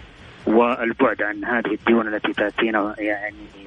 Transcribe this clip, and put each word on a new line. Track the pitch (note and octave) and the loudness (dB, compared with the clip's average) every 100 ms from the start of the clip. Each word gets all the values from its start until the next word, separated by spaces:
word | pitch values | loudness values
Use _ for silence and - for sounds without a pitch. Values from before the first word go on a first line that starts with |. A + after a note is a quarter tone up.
| - - - - A2 | -20 -20 -20 -6 2
والبعد | A2 A#2+ C3 A#2 - B2+ G#2 | 4 4 2 -2 2 2 2
عن | G#2 G#2 | -4 -4
هذه | G2+ A#2+ G2+ | -2 -2 -2
الديون | G#2 - A#2 A2 | -2 2 2 2
التي | G#2+ - | -2 -4
تأتينا، | G#2 G#2 - A2+ A2 G#2 G#2+ | -2 -2 0 0 0 -2 -4
يعني، | G#2+ G2+ G#2 G#2 - - | -4 -4 -6 -10 -20 -20